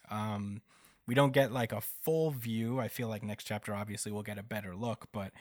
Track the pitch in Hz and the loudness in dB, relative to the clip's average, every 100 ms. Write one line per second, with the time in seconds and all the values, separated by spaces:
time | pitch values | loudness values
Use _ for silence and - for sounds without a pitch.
0 | - 107 107 104 101 104 - - - _ | -6 -2 -2 -2 -4 -6 -12 -20 -20 _
1 | - 127 139 139 127 127 113 107 - - | 2 6 8 8 6 4 0 0 -4 -4
2 | - 160 160 135 117 113 113 131 110 - | 0 2 2 0 -2 0 0 0 -2 -2
3 | 113 107 107 104 - 107 - 101 107 101 | -4 -4 -4 -6 -4 -4 -2 -4 -4 -4
4 | 107 104 104 101 104 104 95 90 117 107 | -4 -4 -4 -6 -6 -6 -6 -4 -2 -4
5 | - 110 95 - | -6 -6 -6 -8